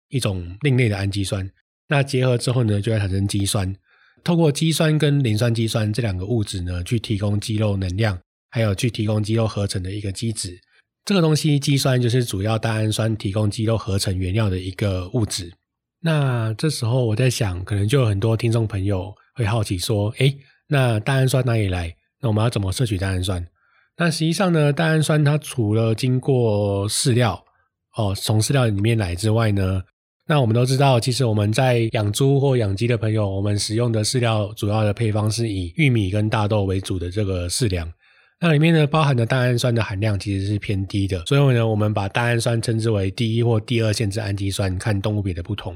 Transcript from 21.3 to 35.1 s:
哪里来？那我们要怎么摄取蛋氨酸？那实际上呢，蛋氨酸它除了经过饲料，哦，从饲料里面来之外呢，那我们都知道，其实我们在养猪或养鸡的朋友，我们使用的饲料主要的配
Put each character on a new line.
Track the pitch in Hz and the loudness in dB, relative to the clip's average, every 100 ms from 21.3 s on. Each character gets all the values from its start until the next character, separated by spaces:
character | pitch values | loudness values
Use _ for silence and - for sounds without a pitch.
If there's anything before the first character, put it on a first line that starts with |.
| 131 | 2
哪 | 123 113 | 2 0
里 | 101 | 0
来？ | 90 85 - _ _ | -2 -4 -10 _ _
那 | 120 | -2
我 | |
们 | 107 | 2
要 | 113 | 2
怎 | 113 | 0
么 | 95 | -2
摄 | 90 120 | -2 -2
取 | 95 | -2
蛋 | 95 | -2
氨 | 92 | -2
酸？ | 92 87 87 _ _ _ _ - | -2 -4 -6 _ _ _ _ -4
那 | 170 | -2
实 | 165 | 0
际 | 160 | -2
上 | 165 190 | 0 2
呢， | 165 147 | 2 2
蛋 | 143 160 | 2 2
氨 | 156 | 2
酸 | 151 151 143 | 2 2 2
它 | 151 | 0
除 | - - 104 | -4 -2 0
了 | 110 113 110 | 2 2 0
经 | 127 127 | 0 0
过 | - 127 117 104 104 101 104 | 0 2 2 2 0 0 -2
饲 | - 139 | -2 2
料， | 117 117 87 _ _ _ _ _ - | 2 2 0 _ _ _ _ _ -4
哦， | 101 95 | -2 -2
从 | - 110 | 0 0
饲 | 107 | 2
料 | 139 120 | 2 2
里 | 98 | 2
面 | 107 113 | 0 0
来 | 92 87 | 0 -2
之 | 107 | 0
外 | 110 110 | 2 2
呢， | 98 92 95 - _ _ _ - | 2 0 -2 -6 _ _ _ -2
那 | 151 | 2
我 | 117 | 4
们 | |
都 | 117 | 2
知 | 127 131 | 2 4
道， | 139 123 | 4 4
其 | 131 | 2
实 | 117 123 | 0 0
我 | |
们 | 104 104 | 2 2
在 | 107 131 120 113 | 2 2 2 0
养 | 117 104 | 0 -2
猪 | 104 135 139 | 2 2 4
或 | 139 127 | 2 2
养 | 101 98 | 0 0
鸡 | 117 | 0
的 | 117 | 0
朋 | 113 | 0
友， | 107 101 | 0 0
我 | 98 | 0
们 | 104 101 | 0 -2
使 | - | -2
用 | 110 120 | -2 0
的 | 110 | 0
饲 | 107 127 | 0 0
料 | 117 107 101 107 | 2 0 -2 -4
主 | 104 | -2
要 | 110 | 0
的 | 107 | 0
配 | 101 113 | 0 0